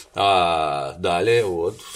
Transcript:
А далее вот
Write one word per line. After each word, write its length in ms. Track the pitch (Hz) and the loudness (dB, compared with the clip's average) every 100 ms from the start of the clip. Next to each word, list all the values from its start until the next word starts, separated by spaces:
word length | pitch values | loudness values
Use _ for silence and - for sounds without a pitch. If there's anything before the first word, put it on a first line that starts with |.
| - | -14
А 840 | - 98 92 85 82 78 71 67 67 | -2 2 4 2 0 0 -2 -6 -4
далее 460 | 90 87 107 117 104 | -2 0 2 2 2
вот 340 | 85 87 117 - | -2 -4 -6 -16